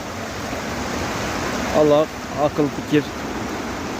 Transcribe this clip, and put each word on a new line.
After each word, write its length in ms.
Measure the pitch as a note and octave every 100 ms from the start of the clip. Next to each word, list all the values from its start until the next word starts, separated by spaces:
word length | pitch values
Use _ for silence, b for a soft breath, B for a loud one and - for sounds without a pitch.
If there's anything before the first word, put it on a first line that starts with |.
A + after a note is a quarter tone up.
| - - - - - - - - - - - - - - - - - -
Allah 260 | D3+ D3 D#3 - - C3+
akıl 200 | D3 - C#3+ -
fikir 220 | B2+ D3+ C3+ - - - - - - - -